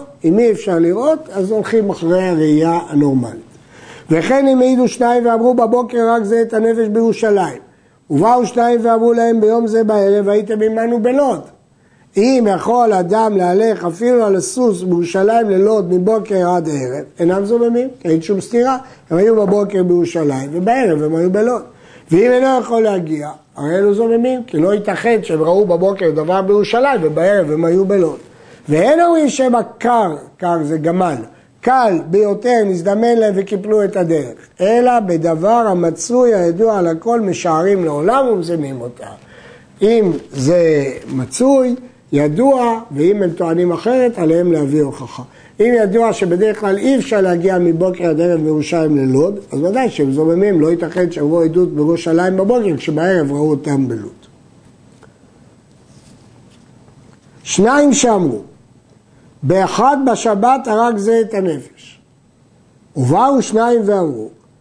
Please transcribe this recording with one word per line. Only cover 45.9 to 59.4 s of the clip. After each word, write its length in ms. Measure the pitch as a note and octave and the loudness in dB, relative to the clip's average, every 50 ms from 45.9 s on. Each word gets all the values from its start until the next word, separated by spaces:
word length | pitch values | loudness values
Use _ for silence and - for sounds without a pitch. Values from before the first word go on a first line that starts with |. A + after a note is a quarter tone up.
| F#3 A#3 A#3 A3 F#3+ | 2 2 2 2 0
שבדרך 460 | - G3 F3 F3 F3+ G#3+ G#3+ G3+ G#3 | -2 -2 -2 0 0 0 0 0 -2
כלל 180 | G#3 G3 F#3+ G3+ | -2 -2 -2 0
אי 200 | G#3 C4 C#4 B3+ | 0 0 0 0
אפשר 240 | - - A3 G3+ | 0 -2 0 0
להגיע 360 | F#3+ F#3 F3 E3+ E3+ F#3+ F#3+ F3 | 2 2 0 0 0 0 0 2
מבוקר 520 | F3 E3+ D#3+ D#3+ F3+ F#3 F#3 F3+ F3+ E3+ | 0 0 0 0 0 -2 -2 -2 -2 -2
עד 120 | D#3 D3+ | 0 0
ערב 200 | E3+ F3 F3 D#3+ | 0 0 0 0
מירושלים 560 | D3+ D#3 D#3 D3+ D3 D3+ F3 E3 D#3+ D3+ D3+ C#3 | 0 0 -2 -2 -2 -2 -2 -2 0 0 0 0
ללוד, 420 | C3+ C3 B2+ C3+ D#3 F#3+ G3+ G3+ - - | 0 2 2 2 0 0 -2 -6 -12 -10
אז 120 | - C3+ D#3 | -6 -4 -2
ודאי 260 | F3+ G#3 B3+ C4 G#3+ | -2 0 0 -2 -2
שהם 220 | - - D3 C3+ | -2 -2 -2 -2
זוממים, 500 | C3 D3 D#3 D#3+ E3+ F3+ G3 G#3 G3 D#3+ | 0 0 0 0 2 2 2 2 2 2
לא 100 | D3+ D#3+ | 2 2
ייתכן 400 | F3 E3+ F3 D#3 - F#3 F3+ E3+ | 0 -2 -4 -6 -2 -2 -2 -2
שיבואו 300 | F3 D3+ D3 D3 E3 E3+ | -2 -4 -2 0 0 2
עדות 340 | E3 D#3+ D#3 F#3 F3+ D#3+ D3+ | 0 2 2 0 0 0 0
בירושלים 640 | D3 D3 D#3 E3+ D#3+ - E3+ D#3+ E3+ F3+ F#3 F#3 F#3 | -2 0 0 0 -2 -2 0 0 0 0 0 0 0
בבוקר, 400 | G3 G3 B3 B3 G#3+ G3 D#3 C3 | 0 2 0 0 0 -2 -2 -4
כשבערב 540 | - - D3+ D3+ E3 F#3 F#3+ F3 D3 C#3 | -4 -4 -4 -2 0 0 0 0 0 -2
ראו 180 | C#3+ C#3+ D3+ D#3 | -2 -2 0 0
אותם 380 | D3+ C#3 - D#3 C#3+ C#3 C3+ A#2+ | -2 -2 -2 -4 -2 -2 -2 -2
בלוד. 240 | A2+ G#2+ G2+ - - - - - - _ _ _ _ - _ - _ _ _ - - _ - - _ _ _ - _ _ - - _ _ _ _ _ _ _ _ - - _ - - - - - - - - - - - - - - - - - - - - - - _ _ - - - - | -4 -8 -10 -12 -16 -18 -20 -20 -20 _ _ _ _ -20 _ -20 _ _ _ -20 -20 _ -20 -20 _ _ _ -20 _ _ -20 -20 _ _ _ _ _ _ _ _ -20 -20 _ -20 -20 -20 -20 -20 -20 -20 -20 -20 -20 -20 -20 -20 -20 -20 -20 -20 -20 -20 -20 -20 -20 _ _ -20 -20 -20 -12
שניים 500 | - - - G3 A#3+ C4+ D4 D4 C#4+ B3 | -6 -2 0 2 2 2 4 2 2 2
שאמרו, 460 | - - A#3+ G#3+ G3 F3+ C#3+ A#2 G#2 F#2+ - - _ _ _ _ _ _ _ _ _ _ _ _ _ _ - _ _ | 2 2 0 0 0 0 -2 -4 -6 -10 -16 -20 _ _ _ _ _ _ _ _ _ _ _ _ _ _ -20 _ _